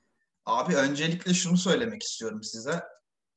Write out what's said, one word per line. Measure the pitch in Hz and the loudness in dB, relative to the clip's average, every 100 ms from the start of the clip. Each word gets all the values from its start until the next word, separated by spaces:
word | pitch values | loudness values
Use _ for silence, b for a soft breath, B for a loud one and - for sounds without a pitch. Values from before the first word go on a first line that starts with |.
| _ _ _ _ - | _ _ _ _ -2
Abi, | 117 180 180 | 0 2 2
öncelikle | 269 143 165 175 185 | 2 2 0 0 2
şunu | 175 170 180 | 2 4 2
söylemek | 190 143 113 104 | 4 2 0 -4
istiyorum | - - 113 107 | -8 -6 -6 -8
size. | 110 113 123 170 - - _ _ _ | -10 -8 -4 -4 -6 -16 _ _ _